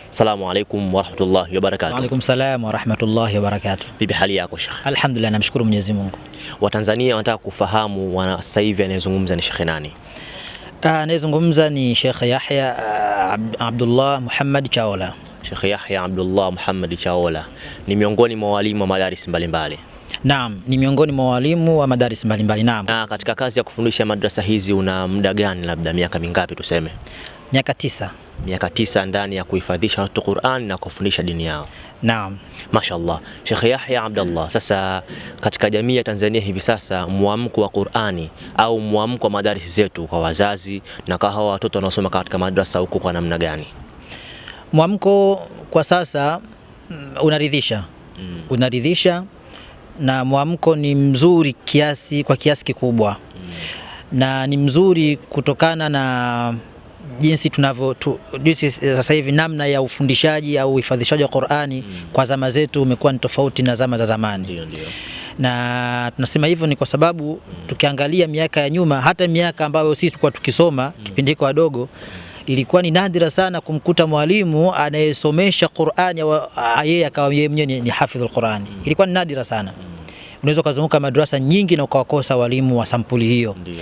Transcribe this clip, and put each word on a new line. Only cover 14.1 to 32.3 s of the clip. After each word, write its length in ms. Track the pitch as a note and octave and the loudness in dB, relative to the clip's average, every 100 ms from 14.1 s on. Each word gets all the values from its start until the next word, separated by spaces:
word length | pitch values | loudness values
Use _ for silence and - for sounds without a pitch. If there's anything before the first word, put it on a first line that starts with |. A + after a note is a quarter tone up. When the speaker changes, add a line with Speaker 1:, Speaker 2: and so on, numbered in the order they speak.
| C#3 | 0
Speaker 2:
Muhammad 460 | A#2+ - C#3 C#3 C3+ | -2 -2 0 0 0
Chaola. 420 | - A2 G2 F#2 - - - | 0 0 -2 -6 -8 -18 -16
Speaker 1:
Sheikh 220 | - - | -12 -4
Yahya 380 | G2 G#2 - G2 | -2 -2 -2 -4
Abdullah 500 | F2+ F#2 F#2 G2 F#2+ | -2 -2 0 2 2
Muhammad 440 | F2+ - F#2+ F2 E2+ | 0 -4 -2 -4 -4
Chaola 460 | - F2 F2 D#2+ E2 - - - - | -2 0 0 -2 -8 -16 -16 -14 -2
ni 100 | G2+ | 2
miongoni 400 | G#2 G#2 A#2+ A2+ | 2 4 4 4
mwa 160 | G#2 | -2
walimu 280 | G2+ G#2 G#2 | 0 0 0
wa 60 | F#2+ | 0
madaris 420 | F#2+ F#2 F2+ - | 0 0 -4 -4
mbalimbali. 500 | E2+ E2+ D#2+ D2+ D2+ - - - - | -2 -2 -2 -4 -8 -14 -20 -14 -4
Speaker 2:
Naam, 360 | C3+ C#3 A#2+ G2+ A#2+ | 0 0 -2 -8 -2
ni 100 | C3 | 0
miongoni 340 | C3+ C#3 D#3 | 2 2 2
mwa 180 | C3+ B2+ | 2 0
walimu 480 | B2 C#3 E3+ E3 D#3+ | 2 0 2 2 2
wa 80 | C#3 | 2
madaris 380 | B2+ A#2+ A2+ | 2 0 0
mbalimbali, 380 | A2+ G#2+ G#2+ G#2+ | -2 0 2 2
naam. 240 | A#2 A#2 G2 | 2 0 0
Speaker 1:
Na 200 | A2+ A2 | -2 -2
katika 280 | G#2 - | -6 -4
kazi 240 | A2+ B2+ A#2+ | -2 0 -2
ya 60 | |
kufundisha 420 | A2+ - A#2 - G#2+ | -2 0 0 2 0
madrasa 360 | G#2 G2+ - | 0 0 -2
hizi 300 | G2 A2 F#2+ | 0 0 2
una 360 | G2 F#2+ F#2 F#2 | 2 2 -2 -2
muda 260 | G2 G2 | 0 0
gani, 320 | G2+ G2+ F2+ F2 | 2 0 -2 -4
labda 260 | E2 E2 | -4 -2
miaka 260 | E2+ F2 F2 | -2 -2 -2
mingapi 360 | E2+ F2 F2 | -2 -2 -2
tuseme? 360 | F2 - E2+ D#2+ - - - - - - | -6 -2 -2 -2 -10 -16 -16 -16 -18 -2
Speaker 2:
Miaka 220 | C3 - | 0 0
tisa. 360 | - C3+ - G2+ - - - - | -2 -2 -4 -6 -12 -18 -12 -6
Speaker 1:
Miaka 240 | F#2 F2+ | -2 -2
tisa 360 | - A2 G#2 F#2+ | 0 2 2 0
ndani 300 | G2 G2 G2 | -2 -2 -6
ya 80 | |
kuhifadhisha 580 | F2+ F#2+ - F2+ A2 - | -2 -4 -2 -2 0 0
watu 200 | G2 - | -2 -2
Qur'an 400 | G2+ G2 B2+ C3 | -2 0 0 0
na 120 | A2 F#2 | -4 -8
kufundisha 440 | - - G2 - | -8 -4 -2 -2
dini 220 | F2 E2+ | -4 -4
yao. 240 | E2 D2+ - - - - | -4 -6 -10 -16 -20 -4
Speaker 2:
Naam. 340 | A2+ A2+ G2 | -2 0 -2